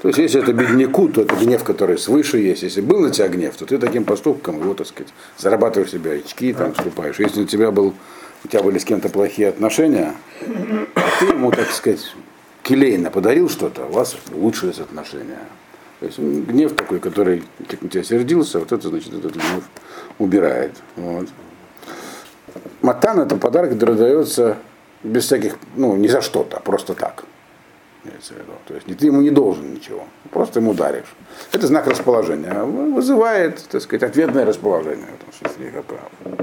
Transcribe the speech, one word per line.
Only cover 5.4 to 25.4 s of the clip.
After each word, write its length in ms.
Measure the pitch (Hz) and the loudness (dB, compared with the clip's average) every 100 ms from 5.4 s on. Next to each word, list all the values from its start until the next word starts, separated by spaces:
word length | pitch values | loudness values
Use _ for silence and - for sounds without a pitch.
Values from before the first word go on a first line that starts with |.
| 98 104 110 98 90 | 0 4 4 2 0
себе 260 | 90 80 73 | -2 -4 -6
очки, 360 | - - 127 | -8 -4 -4
там, 220 | - - | -2 -2
вступаешь. 440 | - 90 82 76 82 | -2 -6 -6 -6 -2
Если 220 | 101 101 | -2 0
у 60 | 98 | 0
тебя 240 | 104 110 | 2 4
был, 240 | 98 98 92 - - - - | 4 2 0 -12 -20 -20 -20
у 40 | - | -2
тебя 140 | 107 | 0
были 140 | 98 95 | 2 0
с 80 | |
кем-то 240 | - 104 98 | 0 -2 0
плохие 400 | 98 101 - 101 | 0 0 0 0
отношения, 680 | 92 110 - 160 113 76 - - - - 208 220 214 - | 0 0 2 4 2 0 -6 -16 -14 -10 -8 -4 -4 -2
а 80 | - - - | 0 0 2
ты 60 | |
ему, 260 | 196 160 123 | 2 4 2
так 200 | 117 110 | 2 0
сказать, 440 | - 117 98 - - - - - - | -2 0 -2 -4 -18 -20 -20 -20 -10
келейно 480 | - 135 135 95 85 | 0 4 4 4 0
подарил 380 | 98 98 151 175 | 0 2 4 2
что-то, 380 | - - - 65 | 0 -6 -6 -4
у 60 | |
вас 220 | 101 123 - - | -2 -2 -6 -12
улучшились 480 | 78 110 - 92 - | -2 -2 0 -4 -6
отношения. 640 | 78 73 76 71 - 67 - - - - - - | -10 -14 -14 -14 -14 -14 -18 -20 -20 -20 -20 -14
То 60 | - | -12
есть, 120 | - | -6
гнев 560 | 73 73 - 123 151 | -2 -2 0 2 2
такой, 260 | - - 90 | 0 -4 -4
который 440 | 92 101 92 87 - - | -2 0 2 0 -4 -16
на 300 | - - 87 | -14 -10 -6
тебя 160 | 92 | -6
сердился, 540 | 85 117 123 170 147 90 | 0 0 2 2 2 -2
вот 140 | 80 | -2
это, 180 | 117 95 | -2 -2
значит, 240 | 80 - | -6 -8
этот 180 | - 82 | -8 -8
гнев 320 | 82 80 90 - - - - - - | -6 -4 -6 -8 -16 -20 -20 -16 -4
убирает. 560 | 92 95 82 62 - - - - | 2 4 4 0 -4 -8 -18 -12
Вот. 320 | 87 87 90 - - - - - - - - - - - - - - - | -8 -8 -8 -14 -20 -20 -20 -20 -18 -16 -16 -18 -20 -20 -20 -18 -18 -2
Матан — 360 | 127 120 208 202 | 0 2 2 4
это 160 | 135 95 | 2 0
подарок, 340 | - 151 170 | 2 2 2
который 240 | 110 117 110 | 2 2 4
дается 600 | 120 151 143 - 117 107 - - _ _ | 4 4 2 2 2 0 -8 -20 _ _
без 220 | 107 120 | -2 -2
всяких, 320 | 123 127 | 2 0